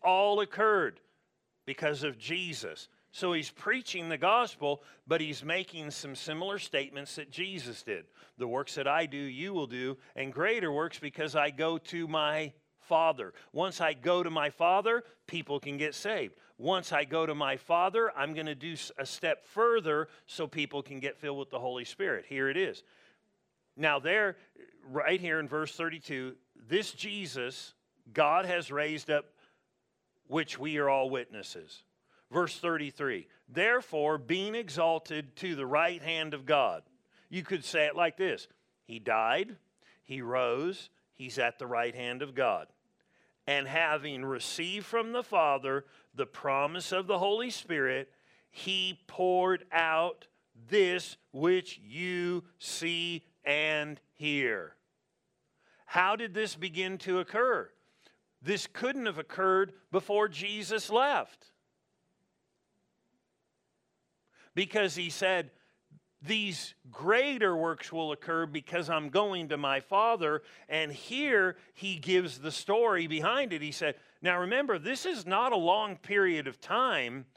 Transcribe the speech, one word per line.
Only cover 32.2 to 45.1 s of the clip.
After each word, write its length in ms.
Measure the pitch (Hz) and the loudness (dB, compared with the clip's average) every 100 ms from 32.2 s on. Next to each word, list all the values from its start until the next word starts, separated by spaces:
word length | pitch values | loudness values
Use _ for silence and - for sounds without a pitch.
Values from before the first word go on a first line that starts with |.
| - | -4
Verse 280 | 170 170 - | -2 -2 -2
thirty-three, 720 | 175 160 143 - 139 98 - _ - | -2 -2 -4 -6 -4 -4 -8 _ -8
"Therefore, 680 | 127 214 247 - 156 147 151 | 0 2 2 0 0 0 0
being 380 | 120 185 208 | -2 -2 -2
exalted 840 | 226 190 143 165 160 165 156 139 - | -6 -6 0 2 2 -2 -8 -8 -8
to 180 | 185 | -6
the 120 | 143 131 | -4 0
right 340 | 147 170 175 | 2 2 0
hand 320 | 151 165 156 | -4 -4 -4
of 140 | 147 131 | -4 2
God." 380 | 147 113 80 - _ _ _ - | 4 4 0 -10 _ _ _ -12
You 140 | 180 | -10
could 240 | 160 180 - | -4 -4 0
say 180 | 165 | 2
it 120 | 151 160 | 2 4
like 200 | 165 160 | 0 2
this. 320 | 185 104 - _ _ _ - | -2 -2 -8 _ _ _ -14
He 120 | 113 | -6
died, 600 | 113 110 113 147 214 208 _ _ _ _ | 0 2 4 2 -2 -10 _ _ _ _
he 200 | - 131 | -12 -8
rose, 680 | 120 127 123 123 170 190 - _ _ | -2 0 2 0 -2 -6 -12 _ _
he's 260 | - 127 131 | -16 -8 -2
at 200 | 120 - | -2 -2
the 80 | 123 | -4
right 280 | 117 120 | -2 -2
hand 280 | 120 123 127 | -4 -6 -6
of 120 | 143 | -6
God. 380 | 131 123 87 78 _ _ _ _ _ _ _ - | 0 0 0 -4 _ _ _ _ _ _ _ -2
"And 200 | 143 135 | -2 0
having 600 | 160 160 151 147 131 135 | 0 2 2 -2 -6 -6
received 580 | 131 - - 170 208 | -4 -6 -6 -6 -6
from 280 | - - 226 | -4 -4 -2